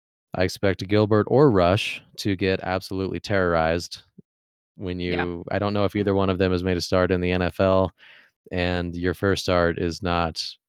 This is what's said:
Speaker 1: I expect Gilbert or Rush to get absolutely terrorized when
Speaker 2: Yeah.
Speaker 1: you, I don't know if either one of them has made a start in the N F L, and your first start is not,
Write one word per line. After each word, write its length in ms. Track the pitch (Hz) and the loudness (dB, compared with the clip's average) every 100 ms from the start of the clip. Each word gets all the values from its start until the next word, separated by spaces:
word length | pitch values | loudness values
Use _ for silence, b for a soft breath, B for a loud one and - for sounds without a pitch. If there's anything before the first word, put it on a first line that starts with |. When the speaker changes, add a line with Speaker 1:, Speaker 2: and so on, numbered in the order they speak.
| _ _ _ - | _ _ _ -4
Speaker 1:
I 80 | |
expect 420 | 92 - 98 92 95 | -2 0 -2 -2 0
Gilbert 400 | 104 107 107 - | 2 4 2 4
or 200 | 123 147 | 4 6
Rush 520 | 98 85 101 - - _ - | 6 4 4 0 -8 _ -8
to 180 | 107 95 | -4 -2
get 240 | 98 92 | 0 -2
absolutely 580 | 85 92 - 95 92 87 | -2 -6 -6 -6 -4 -6
terrorized 840 | - 101 90 85 80 85 87 - _ _ - _ _ _ _ - | -2 0 2 2 2 0 -4 -14 _ _ -20 _ _ _ _ -12
when 240 | 98 90 | -8 -6
Speaker 2:
Yeah. 240 | 87 87 | -4 -2
Speaker 1:
you, 220 | 90 85 87 | -4 -6 -6
I 100 | 95 | -4
don't 140 | 101 | -2
know 120 | 104 98 | 0 0
if 100 | 104 | 0
either 180 | 101 | 0
one 160 | 98 95 | 0 0
of 80 | 92 | 2
them 140 | 92 | 2
has 120 | 90 | 0
made 140 | 92 87 | 0 -2
a 40 | |
start 280 | - 92 90 | 0 2 2
in 100 | 90 | 2
the 100 | 90 | 0
N 100 | 90 | 0
F 180 | 87 - | -2 0
L, 320 | 95 95 92 - b b b b - | 2 4 2 -4 b b b b -8
and 420 | 92 90 90 87 87 | -4 -2 -2 -4 -4
your 180 | 90 | -4
first 300 | 85 98 92 | 0 0 0
start 360 | - 90 85 82 | 0 2 2 0
is 220 | 87 80 | -4 -4
not, 420 | 90 85 85 80 - - | -2 -2 -2 -4 -12 -14